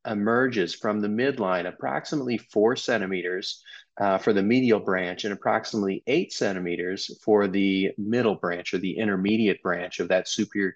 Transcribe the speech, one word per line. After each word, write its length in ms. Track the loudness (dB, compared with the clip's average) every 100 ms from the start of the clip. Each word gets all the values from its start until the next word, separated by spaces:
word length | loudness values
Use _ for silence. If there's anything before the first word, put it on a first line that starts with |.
| -6
emerges 640 | -2 2 2 2 0 -2
from 280 | -2 -4 -2
the 60 | -2
midline 600 | 0 -2 0 0 0 -2
approximately 720 | -6 -6 -6 -4 -4 -2 -4
four 360 | -2 2 2 2
centimeters, 880 | 0 -2 0 -4 -4 -4 -6 -10 -16 -20 -14 -2
uh, 200 | 2 2
for 120 | 2
the 120 | 2
medial 360 | 4 4 4 2
branch 440 | 2 -2 -2 -4
and 100 | -6
approximately 680 | -4 0 0 0 -2 -2 -2 0
eight 260 | 0 0
centimeters 880 | -2 -2 -2 -4 -4 -4 -6 -8 -4
for 240 | 4 4 4
the 420 | 2 2 2 0 -2
middle 380 | -2 2 2 0
branch 360 | -2 -4 -4
or 60 | -4
the 180 | -2 -2
intermediate 640 | 0 0 2 2 2 0
branch 360 | -2 -4 -4 -4
of 80 | 0
that 180 | 0 0
superior 440 | -4 -2 -2 -2